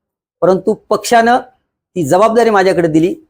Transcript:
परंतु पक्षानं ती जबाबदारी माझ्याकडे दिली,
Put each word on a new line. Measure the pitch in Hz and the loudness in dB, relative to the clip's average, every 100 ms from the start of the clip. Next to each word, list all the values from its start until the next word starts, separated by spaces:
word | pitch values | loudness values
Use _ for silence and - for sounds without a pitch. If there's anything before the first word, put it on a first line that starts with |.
| _ _ _ - | _ _ _ -4
परंतु | 170 190 185 | 0 0 -2
पक्षानं | 208 - 208 - 233 226 254 - _ _ _ _ 185 | -6 -4 -6 0 0 2 -2 -4 _ _ _ _ -6
ती | 139 | -2
जबाबदारी | 180 220 226 226 | 2 2 2 0
माझ्याकडे | 208 185 175 170 | 2 0 0 0
दिली, | 156 175 - | 0 -2 -4